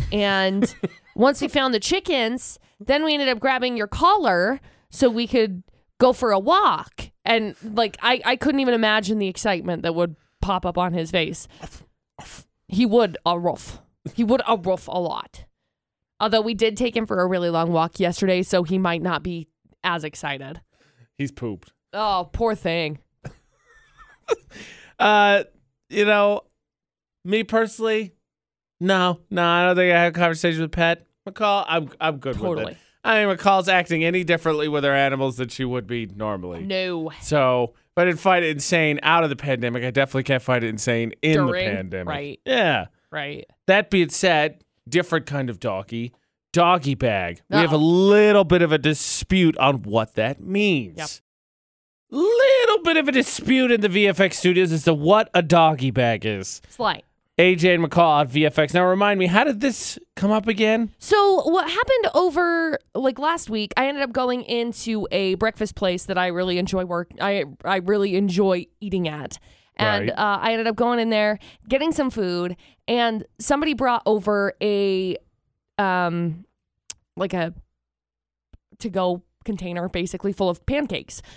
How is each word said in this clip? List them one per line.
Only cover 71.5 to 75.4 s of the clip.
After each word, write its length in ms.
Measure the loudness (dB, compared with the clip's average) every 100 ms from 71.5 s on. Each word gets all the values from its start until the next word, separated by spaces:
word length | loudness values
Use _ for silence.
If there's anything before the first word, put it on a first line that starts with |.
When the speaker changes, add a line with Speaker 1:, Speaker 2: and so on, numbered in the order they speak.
| -20 -4
Speaker 1:
getting 220 | -2 0
some 160 | -2 -2
food, 460 | -2 -4 -2 -6 -8 _ _ -4
and 380 | -2 0 -2 -8 -8
somebody 340 | -2 0 0
brought 280 | 0 0 0 0
over 480 | 0 0 0 -2 -2
a, 540 | -2 0 0 -2 -4 -6 _ _